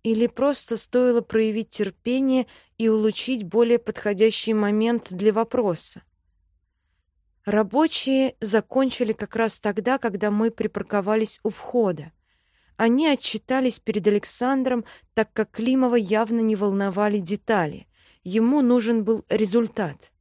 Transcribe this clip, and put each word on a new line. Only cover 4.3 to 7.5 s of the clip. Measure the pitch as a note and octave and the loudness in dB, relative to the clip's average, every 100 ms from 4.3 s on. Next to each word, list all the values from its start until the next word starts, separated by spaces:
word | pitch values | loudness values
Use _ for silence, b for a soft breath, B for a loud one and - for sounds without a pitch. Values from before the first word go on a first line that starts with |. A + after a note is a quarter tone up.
| - - | 2 -2
момент | G#3+ G#3 G#3 A3+ A#3 - | 0 2 0 0 -2 -4
для | F3+ G#3+ | 0 0
вопроса. | G#3 A3+ B3+ G#3 E3 - - _ _ _ _ _ _ _ _ _ _ _ _ _ _ | 2 -2 0 -2 -4 -8 -16 _ _ _ _ _ _ _ _ _ _ _ _ _ _
Рабочие | - | -2